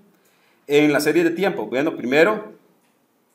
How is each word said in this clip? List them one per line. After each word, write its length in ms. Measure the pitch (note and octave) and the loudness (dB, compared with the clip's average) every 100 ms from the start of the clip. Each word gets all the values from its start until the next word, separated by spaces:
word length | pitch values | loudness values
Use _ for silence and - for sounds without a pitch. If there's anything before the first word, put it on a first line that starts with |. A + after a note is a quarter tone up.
| _ _ _ _ _ _ - | _ _ _ _ _ _ 0
En 240 | C#3+ D3+ | 2 4
la 80 | C#3 | 2
serie 240 | A2 D#3 | 0 0
de 60 | F3 | 0
tiempo, 360 | F3 F#3+ C#3+ G#2+ | 0 -4 -4 -6
bueno, 300 | B2 D#3 - | -4 -4 -6
primero, 560 | A#2+ C#3+ G#3 G#3+ - - _ _ _ _ _ _ _ | -2 2 2 0 -8 -20 _ _ _ _ _ _ _